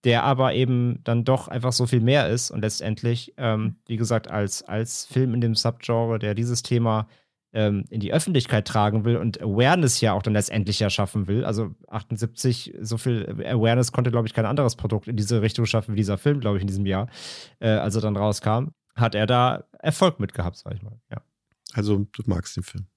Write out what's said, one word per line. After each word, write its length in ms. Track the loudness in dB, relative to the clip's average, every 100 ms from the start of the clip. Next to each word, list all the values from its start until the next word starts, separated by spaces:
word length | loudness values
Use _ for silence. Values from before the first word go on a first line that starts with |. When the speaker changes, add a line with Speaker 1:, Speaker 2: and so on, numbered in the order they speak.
Speaker 1:
der 200 | 4 4
aber 300 | 4 2 2
eben 460 | 2 2 2 0 -2
dann 220 | 0 0 2
doch 220 | 0 0
einfach 260 | -4 -2
so 140 | 0 2
viel 140 | 4
mehr 280 | 4 4 4
ist 220 | 0 -2
und 100 | -4
letztendlich, 720 | -4 -4 -6 -4 -2 -2 -6 -4
ähm, 400 | -2 0 -2 -6 _
wie 100 | -4
gesagt, 320 | 0 0 -2
als, 320 | -4 -2 -4
als 440 | -6 -6 -4 -8 -4
Film 280 | 0 0
in 80 | 2
dem 140 | 0 2
Subgenre, 640 | 0 -2 -2 0 0 -2
der 160 | -2 -2
dieses 260 | -2 -2
Thema, 460 | 0 2 2 0 -2 _ _ _ _
ähm, 320 | 0 2 0 -2
in 100 | -6
die 140 | -2
Öffentlichkeit 540 | 0 2 0 2 -2 0
tragen 380 | 2 2 2 0
will 120 | 0
und 240 | -2 -4
Awareness 580 | -4 2 4 4 2 2
ja 140 | 2
auch 80 | 0
dann 120 | 0
letztendlich 460 | 0 0 -2 -2 0
ja 120 | 0
schaffen 340 | 0 -2 -2 -2
will. 180 | -2
Also 320 | 0 -2 -4 -8 _
achtundsiebzig, 880 | -10 -8 -6 -6 -2 -2 -2 -6 -12
so 180 | -8 -4
viel 280 | -2 -2 -4 -6 -2
Awareness 440 | 2 4 4 4
konnte, 200 | 2 2
glaub 160 | 2 0
ich, 80 | 0
kein 100 | 0
anderes 300 | 2 0 0
Produkt 320 | -2 -4 -2
in 100 | -4
diese 240 | 0 2
Richtung 240 | 2 0 0
schaffen 280 | 0 0
wie 40 | -2
dieser 220 | 0 0
Film, 220 | 0 0
glaub 140 | 0 0
ich, 60 |
in 60 | -2
diesem 180 | -2 0
Jahr, 240 | 0 -2 -8 -16 -16 -20 _
äh, 100 | 2
als 260 | 2 2 -2
er 60 |
dann 140 | -2 0
rauskam, 520 | 0 0 0 0 -2 -8 _
hat 220 | 0 2 2
er 100 | 2
da 380 | 4 4 0 -8 -6
Erfolg 400 | -4 2 2 2
mit 160 | -6 -4
gehabt, 220 | -6 -6
sag 180 | -12 -12
ich 80 |
mal. 180 | -12 -18 _
Ja. 140 | -16 _ _ _ _ -10
Speaker 2:
Also 340 | -4 0 0 0
du 100 | -6 -2
magst 280 | -2 -4 -10
den 80 |
Film. 220 | -10 -12 -14